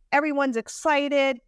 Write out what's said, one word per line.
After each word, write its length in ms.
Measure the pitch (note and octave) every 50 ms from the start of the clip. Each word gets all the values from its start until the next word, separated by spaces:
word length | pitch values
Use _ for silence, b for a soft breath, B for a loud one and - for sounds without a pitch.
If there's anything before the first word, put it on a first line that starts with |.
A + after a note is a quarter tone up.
| _ _ -
everyone's 460 | C#4+ D4+ D#4 C#4+ C#4 C#4 C4+ A#3 A3+
excited, 800 | A3 - - - - D#4+ D4 C#4+ C#4+ C#4+ C#4+ C#4 C4+ C4+ C4 B3+ -